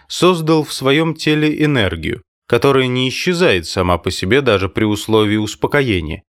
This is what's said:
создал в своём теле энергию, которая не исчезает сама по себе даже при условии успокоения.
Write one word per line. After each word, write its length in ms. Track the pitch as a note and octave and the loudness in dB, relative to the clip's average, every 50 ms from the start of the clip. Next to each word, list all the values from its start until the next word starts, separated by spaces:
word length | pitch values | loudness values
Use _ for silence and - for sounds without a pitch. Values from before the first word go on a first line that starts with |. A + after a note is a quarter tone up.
| _ - | _ -14
создал 560 | - - D#3+ F3+ F#3 E3 D#3+ D#3 E3 D#3 D3 | -4 0 2 2 2 2 0 0 0 0 0
в 80 | - | -2
своём 440 | - - C3 C3+ C#3 D#3 D#3+ E3 D3+ | -6 -4 0 0 0 2 0 -2 -4
теле 480 | - - D#3 D3+ D3+ D3+ D#3 D3+ - D3+ | -4 -2 0 0 2 0 0 0 0 0
энергию, 580 | D3+ D3 B2+ G#2 F#2 - D#2+ D2+ D#2+ - - - _ _ _ _ - | 2 2 2 0 0 -2 -4 -4 -6 -6 -8 -10 _ _ _ _ -2
которая 400 | - A#2 - C#3 C3+ C3 C3 B2+ | 0 2 4 4 4 2 2 0
не 220 | B2 B2+ B2+ C3 | 0 -2 -2 -4
исчезает 560 | B2 - - F3+ F3+ E3+ F#3 D#3 G#2+ F2+ D#2+ | -4 -4 -4 -2 0 2 2 2 2 2 -2
сама 320 | - - G2 F#2 F2+ F2 E2+ | -4 -2 -2 0 2 0 0
по 140 | - F#2+ | -2 -4
себе 300 | F#2 - - F#2 G#2+ C#3 | -6 -4 -2 0 0 2
даже 280 | C#3+ B2 G#2 F#2+ F#2 F#2+ | 2 2 2 2 0 -2
при 140 | - - A2 | -2 -2 0
условии 540 | G#2+ G#2 G#2 - - A2 A2 G#2+ G#2 G#2 G#2+ | 0 0 -2 -2 0 2 2 2 2 0 0
успокоения. 840 | G#2+ G#2 - - - A#2+ - D3 C#3 B2 G2+ F2+ D#2+ D2+ D#2 - - _ _ | -2 -4 -4 -4 -4 -2 0 0 0 0 0 -2 -2 -4 -8 -10 -12 _ _